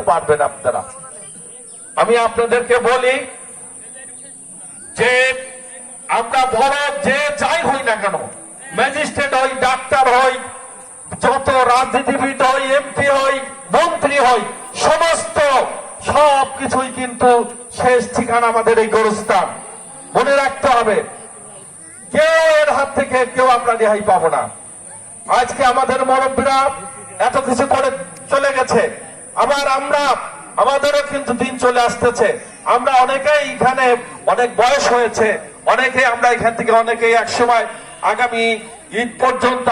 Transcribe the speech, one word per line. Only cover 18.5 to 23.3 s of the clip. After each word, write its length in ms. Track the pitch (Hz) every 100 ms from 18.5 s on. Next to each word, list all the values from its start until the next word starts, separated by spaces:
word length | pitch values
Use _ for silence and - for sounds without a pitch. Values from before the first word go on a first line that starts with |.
আমাদের 220 | 226 220 226
এই 60 | 220 214
গোরস্থান। 520 | 220 - - 190 - - - - - - - -
মনে 180 | 262 277
রাখতে 260 | 277 - 277 240
হবে, 220 | 220 196 - - - - - - - - - - -
কেউ 200 | - 311 320 320 302
এর 100 | 294 277
হাত 120 | 277 285
থেকে 200 | 277 254 247